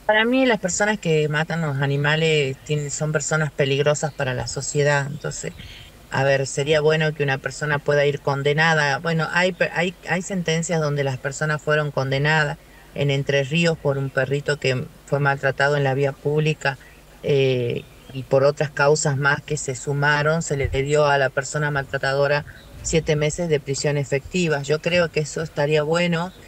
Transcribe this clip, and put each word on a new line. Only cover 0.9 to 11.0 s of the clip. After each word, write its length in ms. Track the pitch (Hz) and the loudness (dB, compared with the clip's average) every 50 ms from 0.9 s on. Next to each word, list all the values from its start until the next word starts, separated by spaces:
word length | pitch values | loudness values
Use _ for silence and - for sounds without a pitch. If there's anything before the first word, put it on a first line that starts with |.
| 214 208 | 0 0
que 300 | - 170 160 156 151 147 | 0 0 2 2 2 0
matan 340 | 151 147 165 - 165 165 165 | 0 -2 -2 -2 -2 -2 -2
a 40 | |
los 100 | 151 139 | -2 -2
animales 800 | 135 143 139 139 143 143 147 151 160 165 160 156 151 139 131 135 - - | -2 0 0 0 0 2 2 2 2 2 2 2 2 2 0 -4 -6 -6
tienen, 260 | - 151 151 147 143 | -4 -4 -4 -2 -4
son 220 | - - 156 151 156 | -4 -4 -2 -2 -2
personas 360 | 151 - - 160 156 156 143 | -2 -2 0 0 0 0 -2
peligrosas 640 | - - 147 135 139 135 143 147 147 - - 151 | 0 0 0 2 2 2 2 2 2 0 -2 -4
para 220 | - - 143 131 127 | -4 -4 -4 -4 -4
la 120 | 123 123 | -4 -6
sociedad. 640 | 123 - 143 135 - - 147 143 147 147 143 139 | -6 -6 -8 -8 -4 -2 0 2 2 2 2 0
Entonces, 460 | 139 143 143 - 151 151 - - - - - - - - - - - - - - - | -2 -6 -8 -8 -8 -8 -8 -10 -10 -10 -12 -16 -16 -18 -18 -20 -20 -20 -20 -12 -6
a 160 | - 127 131 | -2 0 2
ver, 220 | 139 139 135 135 | 2 2 2 0
sería 340 | - - - 139 147 156 151 | -2 -4 -4 0 2 2 4
bueno 320 | 147 156 156 160 156 151 151 | 4 4 4 4 2 0 0
que 100 | - 147 | 0 0
una 140 | 139 139 | 0 -2
persona 420 | 135 - 135 - - 156 147 147 143 | -2 -4 -6 -8 -6 -2 -2 -2 0
pueda 260 | - - 147 147 143 | 0 2 2 4 4
ir 140 | 147 143 139 | 2 0 0
condenada. 800 | - 147 139 139 139 147 147 151 160 165 160 156 147 143 135 | -2 -2 -2 0 0 0 2 4 4 4 4 2 2 0 0
Bueno, 320 | 127 170 165 165 160 156 - | -2 -2 -2 0 0 -2 0
hay 220 | - 170 180 185 180 | 0 0 0 0 0
pe-, 160 | - 175 170 - | 0 -2 -2 0
hay, 200 | 160 170 190 175 - - 139 | -2 -2 -2 -4 -8 -6 -4
hay 120 | 160 185 | -4 -4
sentencias 600 | 190 - 202 180 170 - 160 165 165 - 175 160 | -4 -4 -6 -4 -2 0 -2 -2 -2 0 0 0
donde 240 | 156 147 143 143 | 0 0 0 0